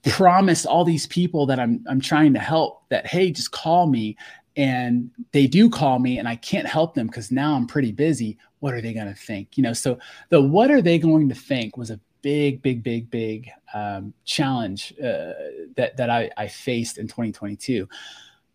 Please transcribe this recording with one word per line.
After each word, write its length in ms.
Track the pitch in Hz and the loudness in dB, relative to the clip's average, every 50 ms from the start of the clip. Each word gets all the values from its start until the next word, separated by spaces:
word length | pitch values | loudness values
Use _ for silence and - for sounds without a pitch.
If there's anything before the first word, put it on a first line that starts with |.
promise 640 | - - - - 190 175 175 190 196 185 165 165 - | -2 -2 2 6 6 6 6 6 4 4 2 2 2
all 180 | - 139 170 175 | 0 2 2 4
these 220 | 170 165 147 - | 2 2 0 -2
people 400 | - - 175 180 170 - 151 143 | -4 -2 -2 -2 0 0 0 0
that 120 | 131 135 127 | 2 0 0
I'm, 240 | 123 117 117 - - - | 0 0 0 -2 -2 -2
I'm 140 | 135 135 | -2 -2
trying 320 | - - 156 151 156 147 127 | 0 2 4 6 6 6 6
to 60 | 107 | 4
help 460 | 104 - 160 160 151 - - - _ - | 0 0 0 0 0 0 -4 -10 _ -4
that, 160 | 127 - - | -2 -2 -2
"Hey, 240 | - 151 180 190 180 | -2 0 2 2 2
just 200 | 139 - - - | 0 -4 -8 -10
call 360 | - - - 160 165 180 175 | -10 -8 -2 2 4 4 4
me," 300 | 156 131 117 107 104 104 _ - - - - _ _ - | 4 2 0 0 -4 -6 _ -16 -20 -20 -20 _ _ -2
and 540 | 147 139 131 127 123 123 123 120 123 120 - _ - - _ | 0 0 0 0 -2 0 0 0 0 0 -4 _ -18 -16 _
they 140 | - 143 139 | 2 4 4
do 220 | 123 139 190 226 226 | 6 6 6 6 6
call 300 | - - 156 135 127 127 | 6 4 0 2 2 2
me 200 | 127 127 127 120 | 0 0 -2 -2
and 80 | 120 | -4
I 80 | 117 117 | -6 -8
can't 320 | 117 - - 185 - - | -8 -6 -6 -4 -4 -4
help 280 | - - 156 165 165 - | -2 0 0 0 0 -2
them 140 | 135 113 104 | -4 -4 -4
'cause 200 | - 120 104 - | -6 -10 -8 -4
now 240 | 127 135 143 151 147 | -4 -2 0 0 0
I'm 120 | 131 120 | 0 -2
pretty 260 | 120 - 147 131 113 | -2 -2 -2 -2 -2
busy, 460 | 104 127 147 165 147 117 117 107 107 _ _ _ _ - | 0 0 0 0 0 -2 -4 -8 -8 _ _ _ _ -8
what 120 | 147 139 | -8 -6
are 80 | 123 117 | -6 -6
they 140 | 110 113 110 | -8 -8 -8
gonna 200 | 113 107 101 101 | -8 -8 -10 -12
think? 420 | - - - - 101 - _ - | -14 -12 -12 -10 -10 -10 _ 0
You 60 | 143 | 0
know, 100 | 131 117 | 0 0
so 260 | 117 - - 131 120 120 - - - - - - | 0 -4 -2 -4 -4 -4 -8 -20 -20 -20 -4 2
the 120 | 170 147 | 4 4
"what 300 | 139 139 156 202 240 277 | 4 4 4 4 4 6
are 100 | 294 262 | 4 4
they 180 | 170 175 170 160 | 4 4 2 4
going 300 | 165 160 156 156 151 135 | 4 4 4 4 4 2
to 60 | 120 | 0
think" 420 | - - - 139 123 110 107 - | -4 -6 -4 -4 -4 -4 -6 -8
was 140 | 123 117 110 | -12 -12 -12
a 100 | 110 101 _ _ _ _ | -12 -14 _ _ _ _
big, 400 | - 143 147 147 147 143 127 - | -4 -2 0 0 0 0 -2 0
big, 200 | - 135 123 117 | -2 -2 -2 -2
big, 280 | 110 120 117 117 117 117 | -4 -4 -6 -6 -6 -6
big, 400 | - 117 110 110 110 110 123 - - _ _ - - | -6 -6 -4 -4 -6 -8 -12 -18 -20 _ _ -12 -10
um, 400 | 104 104 104 101 98 98 104 - _ _ | -8 -8 -6 -8 -8 -10 -14 -16 _ _
challenge, 680 | - - - 143 135 131 120 113 95 98 104 - - - - | -8 -4 -2 -2 0 0 -2 -4 -6 -8 -10 -12 -16 -14 -8
uh, 360 | 135 120 98 - 85 90 - - 78 73 - 80 85 127 - | -6 -4 -4 -4 -6 -8 -10 -12 -12 -12 -12 -14 -16 -12 -4
that, 200 | 135 120 110 - | -4 -4 -4 -2
that 140 | 127 123 117 | -4 -2 0
I, 200 | 120 117 113 - - | 0 -2 -2 -4 -6
I 120 | - 110 101 | -8 -10 -10
faced 500 | - - - 135 123 117 113 - - - | -10 -10 -6 -4 -4 -4 -4 -6 -8 -10
in 80 | 110 | -12
twenty 260 | 104 - - 117 107 | -12 -8 -6 -6 -6
twenty-two. 560 | 98 - 104 101 104 - - - 123 101 90 - - - - - - - - - _ _ _ _ | -6 -8 -10 -12 -12 -10 -6 -4 -4 -4 -4 -6 -12 -20 -20 -20 -20 -20 -20 -20 _ _ _ _